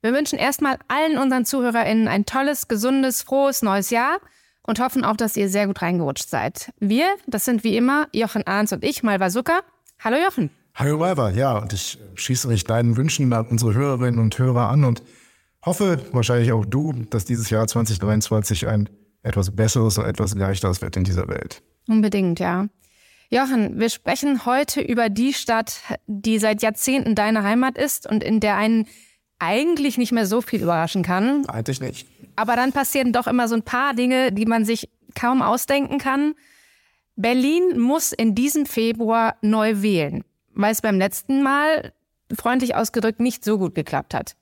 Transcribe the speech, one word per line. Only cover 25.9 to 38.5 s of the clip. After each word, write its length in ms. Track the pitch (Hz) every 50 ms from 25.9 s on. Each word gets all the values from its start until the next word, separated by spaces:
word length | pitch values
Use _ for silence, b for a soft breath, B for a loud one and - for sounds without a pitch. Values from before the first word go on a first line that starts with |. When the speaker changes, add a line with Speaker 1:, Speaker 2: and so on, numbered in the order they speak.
| 226 - _ -
Speaker 1:
die 320 | 214 196 202 226 220 214
seit 200 | 214 220 214 208
Jahrzehnten 540 | - 220 214 - - - 262 277 - - 214
deine 300 | 196 208 214 226 220 202
Heimat 340 | 202 220 240 254 262 247 -
ist 320 | - 285 - - - -
und 140 | 208 214 -
in 160 | - 220 220
der 160 | 208 214 202
einen 320 | 190 214 220 226 226 214 B B B B B B B B _ _ _ 175
eigentlich 540 | 165 196 233 294 330 349 294 285 285 226 -
nicht 140 | 247 226
mehr 120 | 247 233 220
so 160 | 185 208 240
viel 220 | 233 - - 202
überraschen 400 | - 170 170 160 165 165 - 196
kann. 420 | 175 175 180 185 208 247 285 294 277 -
Speaker 2:
Eigentlich 320 | 120 113 113 - 135 135
nicht. 260 | 135 127 - - - _ _ _ - - _
Speaker 1:
Aber 180 | - 220 214 240
dann 160 | 240 254 269
passieren 420 | 262 285 269 - - 277 262 247
doch 140 | 220 240 240
immer 220 | - 226 247 240 220
so 80 | 233
ein 80 | 226 220
paar 280 | - - 247 269 285
Dinge, 380 | 269 226 247 247 262 254 262 247
die 160 | 190 202 220
man 180 | 220 226 233 220
sich 240 | 208 233 220 - - _ _ _ _ -
kaum 260 | - - 240 254 262
ausdenken 560 | 240 - 220 247 - - 277 285 277 - - 277
kann. 360 | - 269 262 277 294 302 302 b b b b b b b b b b b b b b b _
Berlin 600 | - 196 226 247 254 254 277 311 349 359 370 302
muss 360 | 247 233 247 277 320 294 -
in 240 | - - 226 226 202
diesem 300 | 220 254 285